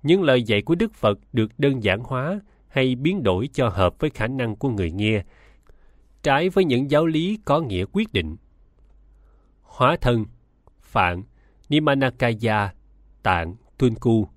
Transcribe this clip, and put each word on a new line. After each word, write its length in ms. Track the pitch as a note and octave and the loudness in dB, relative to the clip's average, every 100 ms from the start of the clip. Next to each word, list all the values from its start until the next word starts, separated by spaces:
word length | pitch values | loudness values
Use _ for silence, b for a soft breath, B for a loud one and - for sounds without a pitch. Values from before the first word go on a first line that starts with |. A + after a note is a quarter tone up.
Những 200 | C#3 F#3 | 2 2
lời 200 | D#3+ B2+ | 4 2
dạy 200 | A#2 G#2 | 2 -2
của 120 | - | 0
Đức 200 | E3+ A3+ | -2 -2
Phật 240 | - A2 G2+ _ | 0 -2 -2 _
được 260 | B2 A2 - | -4 -4 0
đơn 240 | C#3+ C3 | 0 0
giản 180 | G#2 F#2+ | 0 -2
hóa 400 | A#2+ C3 C#3+ G3+ b b b | -2 -6 -6 -8 b b b
hay 260 | - C3 | -2 0
biến 280 | B2 D3 G3 | 0 -2 0
đổi 260 | G#2 F2+ B2+ | 0 0 -2
cho 160 | - B2 | -2 -2
hợp 260 | F2 F2+ - | 2 0 0
với 120 | D#3 | -6
khả 160 | - A2+ | -4 -6
năng 300 | C3+ A#2 G#2 | -4 -4 -4
của 120 | C#3 | -4
người 220 | G#2+ F2 | -2 -4
nghe, 320 | F2 G#2+ G#2+ b b b b b b b b b _ | -2 0 0 b b b b b b b b b _
trái 260 | D3 C#3 F#3 | 0 2 2
với 160 | F#3+ | 0
những 260 | F3+ B2 C#3 | 2 0 2
giáo 160 | D3 E3 | 2 2
lý 320 | D3+ F3 G#3+ | 0 -2 -4
có 160 | - D3 | 0 0
nghĩa 240 | C#3+ F#2+ F#2+ | 0 -4 -2
quyết 200 | G3 A3 | -4 -2
định. 240 | - D#2+ D#2 _ _ _ _ _ _ _ _ _ _ _ _ | -2 -4 -10 _ _ _ _ _ _ _ _ _ _ _ _
Hóa 340 | _ - C3 E3+ | _ 0 0 2
thân, 240 | B2+ A#2+ A2 - _ _ _ _ | 0 0 -2 -12 _ _ _ _
Phạn, 420 | _ - F2+ F2 G2+ _ _ _ _ | _ 0 0 -2 -10 _ _ _ _
Nimanakaya, 1040 | D3 D3+ C#3 C3+ - B2 A2 A2+ G#2+ G2+ - _ _ _ _ | 0 2 2 0 0 -2 0 -2 0 -2 -8 _ _ _ _
Tạng, 320 | - F2+ E2 F#2+ _ _ | -2 -2 -2 -10 _ _
Tunku. 500 | B2+ A2+ B2 A2+ G2+ | 0 0 0 0 0